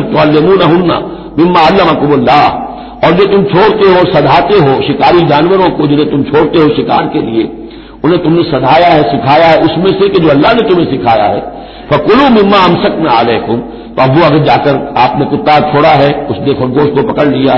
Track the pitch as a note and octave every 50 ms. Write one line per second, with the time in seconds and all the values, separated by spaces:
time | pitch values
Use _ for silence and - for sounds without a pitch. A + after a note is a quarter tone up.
0 | C3+ - - D3+ D#3 D3+ D3+ D3+ D#3+ F#3 G3 F#3 F3 D#3 E3+ F#3 F3 D#3+ B2 G#2
1 | - - - - - - - C#3+ E3 F3+ F3+ E3+ D#3 E3 F#3+ G3 F3+ E3 D3 C3+
2 | C#3+ D3 C#3+ C3+ A#2+ B2 C#3+ D3 B2+ - - - - - - - - - - -
3 | - D#3+ F3+ F#3 G3+ - G3 G3 E3 - D#3 F3+ A3 G#3 - G#3+ G3 F#3+ F3+ F3+
4 | F3+ - - D3 C#3+ C3+ D3 F3 - G3+ G#3 F#3+ D3 C#3 C3 A#2+ C3+ C#3+ C3+ -
5 | - D#3+ F3 F3 D#3+ C#3+ C#3+ D3 D#3+ F3+ G3 F#3+ F3+ E3 C3+ - D3+ C#3+ D3 C#3+
6 | D3 - C#3+ C#3 C3 - C#3 D#3 D#3 D3+ - E3+ D3+ D3+ C#3+ - - - B2 -
7 | D#3+ - - D3+ - A2+ A2+ - - - - - - - - - - - - -
8 | - D#3 F3+ E3 - D3+ E3 E3+ E3 - C#3+ C3 C3+ D3 D#3+ E3 F3 F3 E3 D3+
9 | D3 - C3+ A#2+ - C3 D3 D#3+ E3 D#3+ D#3+ - E3 D3+ - E3 F#3 F#3+ - -
10 | G3 - - F3+ D#3+ D#3 C#3 C#3+ D#3 A3 A#3+ A#3 G3+ G3 F3+ E3+ D3+ B2+ C3+ -
11 | - A#2 A2+ G#2+ G#2 F#2+ G2+ - - - - - - - - - - - D3 C#3
12 | C#3+ D#3 A3 C4 C#4+ C4+ A#3 G#3+ G3 G3 G#3 G3 F#3 F3 F3 - - G3 - -
13 | D#3+ C#3+ A#2+ A#2 A#2+ A#2+ A2+ G#2 - A2 A#2 A#2+ - - - - - - - -
14 | C3 C3+ C3 E3+ E3+ D3+ D3+ D#3 C3+ C3 A#2 - - C#3+ C#3 C3 - - - A2+
15 | B2 C3 - C#3+ C3+ - C#3+ - - D3+ D3+ D3 D3 - D3 C#3+ D3+ D#3+ D#3 C3+
16 | C#3 C#3+ D3 C#3+ - - - - - C#3 C3 - B2+ B2+ B2 D3 D3 C#3+ - C#3+
17 | C3+ - - - D3 C#3+ B2+ C3 C3+ C3 B2+